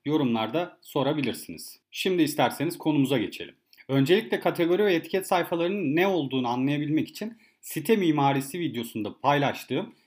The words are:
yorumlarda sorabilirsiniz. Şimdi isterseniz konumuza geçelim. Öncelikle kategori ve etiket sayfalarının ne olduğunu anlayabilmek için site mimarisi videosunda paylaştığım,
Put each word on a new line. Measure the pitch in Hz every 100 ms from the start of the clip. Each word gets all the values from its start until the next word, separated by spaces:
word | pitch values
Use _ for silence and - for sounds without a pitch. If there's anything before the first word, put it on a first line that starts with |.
| 139
yorumlarda | 156 131 113 110 151 180 -
sorabilirsiniz. | - 147 131 143 123 - - - - - _
Şimdi | - 190 180
isterseniz | 147 147 123 - 156 170
konumuza | 160 147 131 131
geçelim. | 101 - - - _ - -
Öncelikle | 135 139 196 226 202
kategori | 175 170 170 185 208
ve |
etiket | 170 165 190 185
sayfalarının | 180 165 170 175 202 151 156
ne | 196
olduğunu | 180 135 131 123
anlayabilmek | 123 135 147 143 156 -
için | - 214 - _ _
site | - 160 151 214
mimarisi | 170 147 139 139 139 180
videosunda | 156 117 113 113 104 -
paylaştığım, | 131 143 135 - - 139 208 -